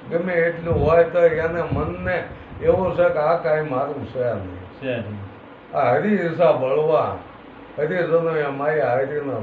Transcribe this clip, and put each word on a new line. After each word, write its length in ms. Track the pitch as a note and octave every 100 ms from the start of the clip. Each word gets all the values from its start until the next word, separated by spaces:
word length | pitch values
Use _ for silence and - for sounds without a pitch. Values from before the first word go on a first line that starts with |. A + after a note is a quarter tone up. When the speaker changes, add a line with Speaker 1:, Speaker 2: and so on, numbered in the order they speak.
| -
Speaker 1:
ગમે 220 | E3 F#3
એટલું 520 | E3+ E3+ E3 E3 C#3+ D3
હોય 180 | E3+
તો 160 | E3+ F3
એને 440 | E3+ D#3+ E3 E3+ D3
મનને 520 | C#3 E3 F3+ F#3 F3 - - - -
એવું 360 | D#3 F3+ F3+ E3+
છે 120 | E3+
કે 100 | D3+
આ 160 | D3+ E3+
કાંઈ 340 | E3 D#3 D3+
મારું 440 | C3 C#3 C3+ G#2
છે 200 | C3 A#2+
નહીં. 140 | G#2 F#2 F2+ - -
Speaker 2:
છે 140 | C3 A#2
નહીં. 800 | G#2 G#2 G2 - - - - D3
Speaker 1:
આ 180 | B2+
હરિ 240 | A2 G#3 G3
હિસાબ 460 | E3+ D#3 D#3+ B2+
હળવા, 540 | C3 D3+ D#3 D3+ G#2+ F#2 - - - - - -
હરિજનો 580 | D#3 F3+ D#3+ E3 E3 D#3
એ 100 | C#3+
માયા 460 | C#3 D3 D#3 B2+
હરિનો 480 | B2+ C3+ D3 C#3+ A2+